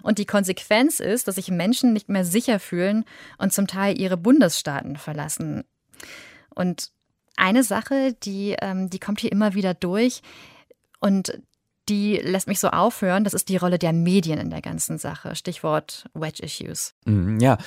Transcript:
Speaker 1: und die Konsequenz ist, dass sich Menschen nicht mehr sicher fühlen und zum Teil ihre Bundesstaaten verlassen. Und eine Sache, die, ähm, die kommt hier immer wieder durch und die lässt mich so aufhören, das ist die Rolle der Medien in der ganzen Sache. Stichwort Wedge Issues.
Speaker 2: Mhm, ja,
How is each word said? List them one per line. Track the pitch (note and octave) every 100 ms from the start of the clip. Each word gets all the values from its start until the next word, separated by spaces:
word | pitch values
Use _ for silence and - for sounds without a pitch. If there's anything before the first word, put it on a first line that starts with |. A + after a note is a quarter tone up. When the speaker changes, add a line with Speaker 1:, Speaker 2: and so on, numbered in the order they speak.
Speaker 1:
und | - G#3+
die | G3+
Konsequenz | G#3 F#3+ F#3 - G#3+ C#4+ -
ist, | - A#3 -
dass | F#3+
sich | F#3
Menschen | F3 F3 B3 B3
nicht | G#3+ -
mehr | G3
sicher | F3+ G3 B3 G#3
fühlen | - F3 F#3 G#3+ A3+ - - -
und | F#3+
zum | - G3
Teil | F#3+ G3+ F#3+
ihre | F#3+ F3+
Bundesstaaten | F#3 D4 F#3+ - D#3+ C#3 - C#3+
verlassen. | - D3+ D3 - D#3 - - _ _ - - - - - _ -
Und | F3+ E3+ - _ _ _ _ -
eine | F#3 A#3
Sache, | B3 G3 - C4+ C4+ A#3
die, | - G3 G3+ -
ähm, | G3 F#3+ F#3+
die | F#3
kommt | - G#3
hier | A3+
immer | G3 G#3+
wieder | G3 F#3+
durch | F3+ F3+ G3 B3 - - - - - _ _ _ _
und | G3+ G3 F#3 - - _ _ _ -
die | G#3 G#3 G#3
lässt | - F#3 -
mich | G3
so | F#3+
aufhören, | E3 G3+ - F#3+ F#3
das | G#3
ist | F3+ -
die | F#3
Rolle | F3+ F3
der | E3+
Medien | E3 E3+ F#3+ D#3+ D3+
in | -
der | D#3
ganzen | - E3 - D#3+
Sache. | - D#3+ - E3
Stichwort | - F3 E3 D3+ - - -
Wedge | - D#3+ -
Issues. | D#3 - - - - - -
Speaker 2:
Mhm, | G#2 F2+ A2
ja, | B2+ B2